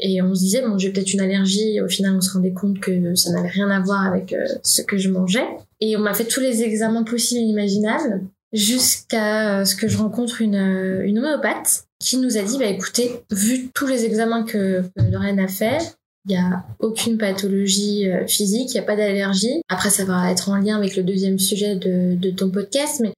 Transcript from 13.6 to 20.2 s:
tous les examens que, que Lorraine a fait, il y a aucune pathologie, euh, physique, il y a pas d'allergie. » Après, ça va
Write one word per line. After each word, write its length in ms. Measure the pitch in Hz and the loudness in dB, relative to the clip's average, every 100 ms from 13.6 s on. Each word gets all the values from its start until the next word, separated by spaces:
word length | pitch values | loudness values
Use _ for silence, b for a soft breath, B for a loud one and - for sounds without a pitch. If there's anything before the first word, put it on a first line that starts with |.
| 254 | -2
tous 120 | - 277 | -4 0
les 180 | 254 | 0
examens 400 | 226 214 226 226 | 2 2 0 0
que, 380 | 226 214 190 185 | -2 0 0 0
que 280 | 185 196 - | -2 0 0
Lorraine 260 | 190 202 196 | 2 0 0
a 80 | 190 | 0
fait, 300 | 190 220 294 330 - _ _ 196 | 0 0 0 -4 -10 _ _ -2
il 60 | |
y 40 | 180 | 0
a 280 | 180 180 - - | 2 0 -6 -4
aucune 380 | 220 220 233 220 | -4 -2 -2 0
pathologie, 920 | 202 190 196 196 196 202 208 208 190 | 0 0 0 0 2 2 0 0 0
euh, 160 | 175 - | 0 0
physique, 460 | - 202 220 262 | 0 2 0 0
il 40 | 214 | -2
y 40 | |
a 40 | |
pas 120 | - 208 | 0 0
d'allergie. » 640 | 208 196 196 196 220 320 - | 0 0 0 0 0 -2 -4
Après, 220 | 185 202 | -2 0
ça 140 | 185 | 0
va 260 | 190 180 | 0 0